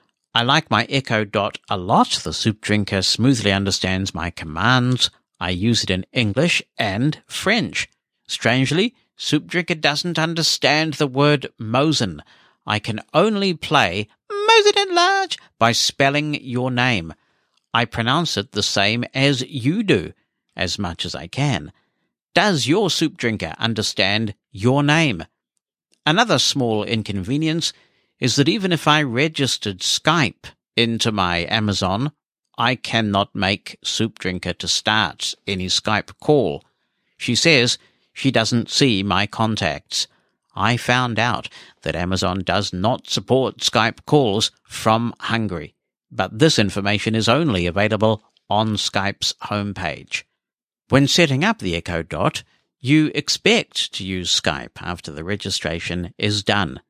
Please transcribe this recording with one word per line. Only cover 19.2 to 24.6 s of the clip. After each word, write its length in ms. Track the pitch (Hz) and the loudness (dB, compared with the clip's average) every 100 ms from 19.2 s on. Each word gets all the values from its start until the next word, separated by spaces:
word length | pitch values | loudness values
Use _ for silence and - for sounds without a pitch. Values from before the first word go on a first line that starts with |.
| 139 131 | 0 0
you 400 | 131 147 120 190 | -4 -4 -2 0
do, 300 | 208 120 78 - _ _ _ - | 2 0 0 -12 _ _ _ -6
as 220 | 90 - | -6 -4
much 260 | 95 85 90 | -6 -6 -8
as 80 | |
I 120 | 69 82 | -8 -8
can. 460 | - 143 104 73 - _ _ _ _ _ | -4 -2 -2 -6 -18 _ _ _ _ _
Does 340 | - 208 165 113 | 0 2 2 2
your 200 | 175 196 | 2 2
soup 280 | - 160 - | 0 -2 -2
drinker 380 | 120 104 85 80 | -4 -2 -6 -4
understand 760 | 113 110 104 - 95 104 110 - _ | -4 -2 -2 2 2 2 -2 -8 _
your 300 | 101 | -2